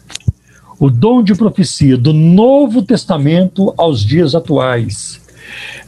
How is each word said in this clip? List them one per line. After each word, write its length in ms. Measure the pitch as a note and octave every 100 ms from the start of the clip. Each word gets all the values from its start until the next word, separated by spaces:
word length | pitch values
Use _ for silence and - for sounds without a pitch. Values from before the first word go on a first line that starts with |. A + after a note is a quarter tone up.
| - - - - _ _ - -
O 100 | C#3
Dom 320 | A#2 G#3 B3
de 140 | G3 F#3+
Profecia, 640 | G#3+ - - - C#3+ B2+
do 160 | A#2+
Novo 680 | D#3 D#3+ F#3 A#3 C#4 C#4 A3+
Testamento 920 | G3 G#3+ - E3 C#3 E3+ F#3 - G3 -
aos 240 | E3 C3 G#2
dias 300 | D3+ D#3+ D#3+
atuais. 840 | - C#3 C3 A#2+ A2 G2+ - - _ - - - - -